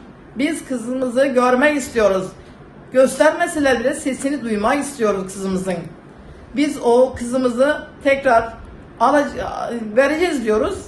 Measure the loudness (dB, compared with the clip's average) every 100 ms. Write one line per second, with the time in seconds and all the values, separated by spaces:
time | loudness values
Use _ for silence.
0 | -20 -20 -14 -4 -2 -4 -6 -8 -6 -4
1 | -2 0 2 2 4 4 2 2 -2 0
2 | 2 2 -2 -10 -20 -20 -20 -20 -2 2
3 | 4 4 2 2 -2 0 0 2 0 -2
4 | -4 -4 -4 -4 -4 -2 0 0 -2 -2
5 | -2 0 -4 -8 -6 -4 -4 -6 -8 -16
6 | -20 -20 -20 -20 -8 -2 -2 0 2 4
7 | 4 0 -4 -2 0 2 2 0 -6 -4
8 | 0 2 4 4 2 -6 -16 -18 -20 0
9 | 2 2 0 -4 -8 -8 -6 -6 -2 2
10 | 2 2 0 0 0 0 0 -4